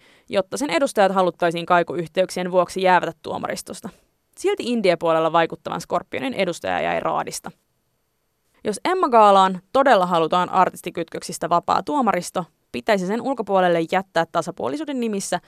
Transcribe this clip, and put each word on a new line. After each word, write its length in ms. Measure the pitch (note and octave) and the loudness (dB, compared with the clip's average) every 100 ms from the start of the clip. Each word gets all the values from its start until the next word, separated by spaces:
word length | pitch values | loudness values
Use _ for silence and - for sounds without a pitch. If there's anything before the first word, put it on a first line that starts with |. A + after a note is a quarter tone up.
| _ _ - | _ _ -6
jotta 280 | G3+ F#3+ G3 | -4 -4 -6
sen 120 | C#4+ | -2
edustajat 420 | E4 C#4 - F#3+ | -2 -2 2 2
haluttaisiin 540 | G3 F#3 - E3+ E3+ E3+ | 4 0 0 -2 -2 2
kaikuyhteyksien 840 | F3+ E3+ D3+ E3 - F#3 - F3+ | 2 2 -4 -6 -2 -2 -2 -2
vuoksi 300 | F3+ F3 F#3 | 0 0 0
jäävätä 320 | F#3 F3+ E3 - | 4 4 2 -8
tuomaristosta. 680 | - - - F#3 - F#3 F#3+ - _ _ _ - | -10 -8 -6 -8 -10 -14 -14 -18 _ _ _ -6
Silti 260 | F4+ G#4 A#3 | -4 -2 -2
indie-puolella 680 | A#3+ F#3+ E3+ E3+ D#3+ D#3+ | 0 2 2 2 2 2
vaikuttavan 500 | E3 E3 - - E3+ | 2 0 -4 -10 -10
Scorpionin 520 | - F3 - G#3 C4 | -6 -6 -6 -8 -6
edustaja 480 | - F3+ E3 - F3+ | -4 -4 -4 -4 -2
jäi 180 | E3 E3+ | -2 -2
raadista. 520 | D#3+ D3+ - - - - _ _ _ _ _ _ _ _ _ _ | -2 -4 -6 -10 -14 -20 _ _ _ _ _ _ _ _ _ _
Jos 160 | - G3 D#4 | -8 -4 -2
Emma-gaalaan 760 | F#4 E4+ A#3 G#3 G3 F#3+ F#3 _ | 0 2 6 8 8 6 0 _
todella 320 | C4 C#4 G#3+ F3+ | 2 4 4 4
halutaan 440 | F3 D#3+ F3+ F3+ | 2 2 0 0
artistikytköksistä 1000 | F#3 F3 F3+ F3+ F3 E3 - - E3+ E3 | 2 2 0 -10 -8 -8 -10 -12 -8 0
vapaa 340 | E3+ - E3+ | 0 2 0
tuomaristo, 640 | F#3+ D4 A3+ F3+ E3+ F#3+ E3+ _ _ | 0 -2 0 -2 -4 -8 -10 _ _
pitäisi 360 | - - G#3 F3+ | -8 0 0 0
sen 140 | A3+ | -4
ulkopuolelle 580 | A#3 C4+ G#3 G3 F3+ E3+ E3 | -4 -6 0 2 4 2 0
jättää 340 | F#3 G3 - E3 | -2 -2 -2 -2
tasapuolisuuden 680 | F3 E3 E3 G#3 D4 D4+ C4 | -2 -4 -6 -6 -6 -6 -4
nimissä 400 | A#3 G3+ - F3 | -4 -4 -4 -6